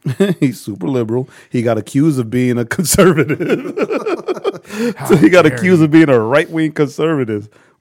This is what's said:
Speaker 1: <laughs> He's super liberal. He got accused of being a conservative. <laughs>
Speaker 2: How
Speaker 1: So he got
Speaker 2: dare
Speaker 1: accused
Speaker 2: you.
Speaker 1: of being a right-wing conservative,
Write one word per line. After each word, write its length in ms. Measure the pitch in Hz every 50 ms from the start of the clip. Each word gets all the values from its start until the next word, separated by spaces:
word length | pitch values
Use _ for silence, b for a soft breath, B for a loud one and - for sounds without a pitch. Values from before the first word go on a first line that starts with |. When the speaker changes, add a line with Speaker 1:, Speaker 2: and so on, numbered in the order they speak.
| -
Speaker 1:
<laughs> 340 | 156 123 - 196 202 175 -
He's 200 | 156 127 107 -
super 260 | - - 101 - 175 151
liberal. 400 | 135 123 117 107 117 127 131 B B B B B
He 120 | - 127
got 140 | 113 120 113 107
accused 400 | 104 - - 135 151 165 139 127
of 100 | 117 110
being 280 | 120 123 127 123 120 120
a 60 | 117
conservative. 1120 | - - - 170 - - - 180 185 151 151 135 156 - - 170 - 220 - 285 277 -
<laughs> 1200 | - - - 427 - - 440 339 - - - 339 - - 392 - 165 - - 202 214 233 240 190
Speaker 2:
How 100 | - 139 -
Speaker 1:
So 80 | 208
he 120 | 143 - 156
got 140 | 180 175
Speaker 2:
dare 100 | 160 156 127
Speaker 1:
accused 260 | 139 185 180 185 160
Speaker 2:
you. 40 | 160
Speaker 1:
of 40 | 147
being 180 | 151 160 160 143
a 100 | 131 117
right-wing 520 | 110 113 135 156 170 165 165 160 156 151
conservative, 760 | 156 - 147 127 - - 151 165 160 139 123 107 107 104 104 110 b b b b b b